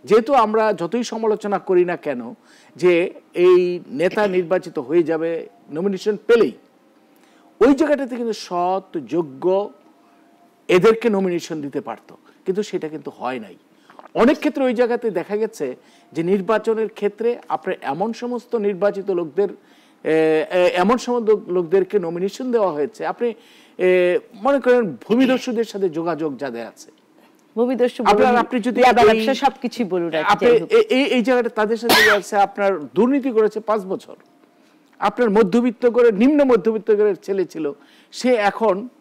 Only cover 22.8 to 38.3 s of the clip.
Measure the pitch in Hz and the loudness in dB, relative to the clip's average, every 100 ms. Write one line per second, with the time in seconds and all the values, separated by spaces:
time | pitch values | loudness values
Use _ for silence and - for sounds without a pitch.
22.8 | 139 - 165 185 240 220 _ _ _ - | -6 -4 -8 -4 -6 -6 _ _ _ -2
23.8 | 185 185 180 175 - 208 226 277 247 247 | 2 2 2 0 -4 -6 -2 0 2 2
24.8 | 214 135 - 226 254 254 254 226 226 202 | 0 -6 -2 0 2 0 -2 -4 -6 -4
25.8 | 190 156 165 156 160 127 139 117 110 - | -4 -4 -6 -4 -6 -6 -10 -10 -12 -16
26.8 | - _ _ _ _ _ _ - 247 240 | -20 _ _ _ _ _ _ -4 -2 0
27.8 | 247 - 208 208 262 240 233 254 220 226 | -2 0 0 2 4 2 0 -2 -2 2
28.8 | 247 233 220 220 226 269 277 254 240 - | 2 6 4 4 0 0 -2 -2 -10 -6
29.8 | 202 180 170 160 185 208 240 240 165 220 | -4 -2 -2 -2 0 2 4 2 4 2
30.8 | 220 254 277 254 220 247 233 233 214 226 | 4 2 2 0 2 0 0 -2 -2 -2
31.8 | 233 - 208 208 - 208 196 196 202 185 | 2 4 4 2 0 0 0 0 -2 -2
32.8 | 143 175 240 285 254 220 214 214 214 214 | -6 0 0 0 0 0 0 -2 -4 -4
33.8 | 185 170 - - _ _ _ _ _ _ | -4 -10 -10 -20 _ _ _ _ _ _
34.8 | _ _ 202 226 240 202 208 233 247 - | _ _ -4 0 0 2 4 2 0 0
35.8 | 247 233 240 196 247 302 277 226 226 220 | 0 4 2 4 4 4 4 4 2 -4
36.8 | - 208 214 185 - 196 175 165 147 151 | 0 2 2 0 -4 -4 -4 -4 -8 -8
37.8 | _ _ _ - 247 | _ _ _ -4 0